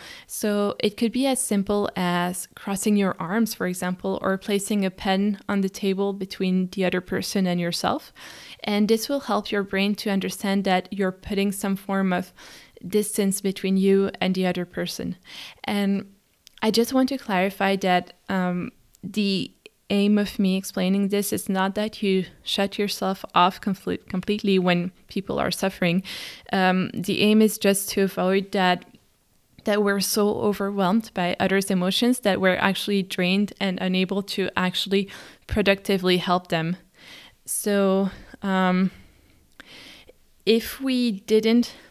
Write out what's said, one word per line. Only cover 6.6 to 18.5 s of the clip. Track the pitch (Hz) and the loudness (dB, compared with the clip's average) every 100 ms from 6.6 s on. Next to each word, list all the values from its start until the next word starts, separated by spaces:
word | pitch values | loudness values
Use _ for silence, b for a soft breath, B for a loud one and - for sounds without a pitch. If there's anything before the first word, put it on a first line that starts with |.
| 185 | 0
the | 190 180 | 0 0
other | 180 | 0
person | 180 190 185 202 185 | -2 -4 -2 0 2
and | 180 | 0
yourself. | 170 170 180 262 - B B B B B | -2 -2 0 -2 -4 B B B B B
And | - 208 208 | -2 2 4
this | 226 - | 2 2
will | 277 | -4
help | 269 208 202 | -2 -2 -2
your | 208 | -4
brain | 196 196 196 202 | -2 0 0 0
to | 220 | -2
understand | 196 185 - 196 196 | -2 -2 -4 -2 0
that | 196 185 185 | 2 0 0
you're | 196 190 | -2 -2
putting | 190 - 196 202 | -2 -4 -2 0
some | 196 202 196 | -2 -2 -4
form | - 196 190 | -2 0 0
of | 180 185 B B B B - 180 | 0 -4 B B B B -16 -2
distance | 208 208 - 196 190 | -2 0 0 0 0
between | 196 190 190 190 | -2 -2 0 2
you | 196 196 196 - | 4 4 2 0
and | 185 | -2
the | 185 185 | 0 0
other | 175 | -2
person. | 175 - 175 - - 180 B B B B | -6 -6 -6 -6 -8 -10 B B B B
And | - 208 196 196 196 _ _ _ _ - | -4 -2 0 -2 -6 _ _ _ _ -4
I | 220 | 0
just | 214 233 | 2 2
want | 262 262 | 2 2
to | 269 | -2
clarify | - 190 196 196 196 196 | -2 0 0 0 0 0
that, | 190 180 175 - - | 2 2 0 -10 -6
um, | 190 180 | -2 -2